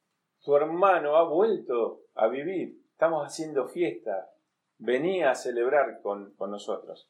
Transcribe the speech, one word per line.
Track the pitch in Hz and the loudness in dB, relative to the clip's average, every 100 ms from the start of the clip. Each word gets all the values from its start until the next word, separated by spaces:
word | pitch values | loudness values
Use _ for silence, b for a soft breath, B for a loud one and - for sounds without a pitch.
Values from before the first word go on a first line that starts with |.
| _ _ _ _ | _ _ _ _
tu | - 143 | 2 2
hermano | 156 170 196 175 147 156 | 2 2 4 4 4 4
ha | 165 | 4
vuelto | 151 226 185 113 120 104 - _ - | 4 2 0 -2 0 0 -4 _ 0
a | 113 | 0
vivir, | 131 151 190 117 - _ | 0 -6 -6 -8 -12 _
estamos | - 160 160 | -2 0 0
haciendo | 143 - 156 143 123 | -4 -8 -4 -2 -2
fiesta, | 170 165 - 110 95 90 _ _ _ _ _ | -2 -4 -4 -6 -6 -8 _ _ _ _ _
vení | 110 127 165 190 | -2 0 0 0
a | 147 120 | 0 0
celebrar | 127 120 120 147 120 - | -2 -2 2 2 2 -2
con, | 104 101 98 - | -6 -6 -8 -10
con | 98 | -8
nosotros". | 104 - 92 90 - _ | -8 -6 -8 -10 -20 _